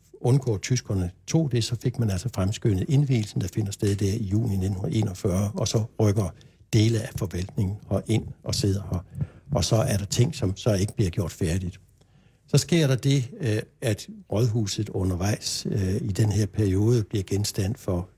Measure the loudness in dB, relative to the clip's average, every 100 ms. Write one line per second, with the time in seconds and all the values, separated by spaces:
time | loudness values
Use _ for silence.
0 | _ -4 2 2 2 -2 0 -2 -2 -2
1 | -2 -6 -2 0 2 0 -2 -2 -4 -2
2 | -2 -2 -4 -2 -2 0 0 0 2 2
3 | 4 2 0 -4 -4 -2 -4 -2 0 2
4 | 0 -2 0 0 0 0 -2 -2 -2 0
5 | 0 0 0 0 0 -2 0 0 -2 2
6 | 2 4 0 -4 -20 _ _ 4 4 2
7 | -2 -6 -6 -4 -6 -2 -2 -4 -4 -4
8 | 0 0 -2 -8 -6 -2 0 0 -2 -6
9 | -6 -8 -8 -10 -4 -2 2 2 2 0
10 | 0 0 0 0 -4 -2 0 0 0 0
11 | -2 0 -4 -2 -2 0 -4 -8 _ _
12 | _ _ _ _ _ 2 4 2 4 2
13 | 2 2 0 -4 -2 -2 -4 _ -2 -2
14 | -6 -16 -4 0 2 2 -2 -2 -4 -2
15 | -2 0 0 -2 -4 -6 -4 -2 0 0
16 | -2 0 2 2 0 0 2 4 4 2
17 | 0 -4 -2 -2 -2 -2 -2 -4 -4 -4
18 | -4